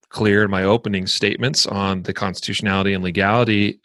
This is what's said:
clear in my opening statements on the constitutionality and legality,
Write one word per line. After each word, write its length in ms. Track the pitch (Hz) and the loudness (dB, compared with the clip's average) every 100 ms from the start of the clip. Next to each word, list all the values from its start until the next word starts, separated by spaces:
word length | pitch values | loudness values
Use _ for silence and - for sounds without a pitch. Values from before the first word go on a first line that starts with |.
| _ | _
clear 360 | - 107 104 | -2 2 2
in 60 | 101 | 2
my 140 | 95 | 0
opening 420 | 95 117 110 98 95 | 2 2 0 -4 -4
statements 600 | - 101 - 127 151 - | -2 -2 0 -2 -2 -2
on 380 | 101 98 92 | -2 -2 -2
the 100 | 87 | -6
constitutionality 800 | 92 98 87 - 95 107 98 98 | -6 -6 -6 -8 -4 0 2 2
and 100 | 95 | 0
legality, 760 | 90 90 98 117 117 104 104 - | -2 0 2 4 4 2 2 -2